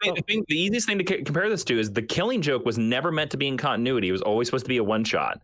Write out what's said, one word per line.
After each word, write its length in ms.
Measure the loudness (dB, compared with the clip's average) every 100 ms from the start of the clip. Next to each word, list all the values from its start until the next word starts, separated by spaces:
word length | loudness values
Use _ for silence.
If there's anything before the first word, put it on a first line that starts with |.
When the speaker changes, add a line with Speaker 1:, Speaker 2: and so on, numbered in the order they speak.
Speaker 1:
thing, 80 | -2
Speaker 2:
oh. 20 | -2
Speaker 1:
the 60 |
thing, 220 | -2 -2 0
the 120 | 0
easiest 260 | 2 0 0
thing 120 | 0
to 60 |
ca-, 180 | 0 -2
compare 260 | -2 0 0
this 160 | -2
to 140 | 0 0
is 100 | 2
The 120 | -2
Killing 400 | -2 0 0 0
Joke 240 | 0 0 0
was 100 | 0
never 340 | 2 2 0
meant 200 | -2 -2
to 80 | -2
be 100 | -2
in 80 | 0
continuity. 540 | -2 0 0 2 2
It 20 |
was 80 | 0
always 260 | 2 0 0
supposed 180 | -2 0
to 20 |
be 80 | 0
a 80 |
one 200 | 2 2
shot. 360 | 2 0 0 -4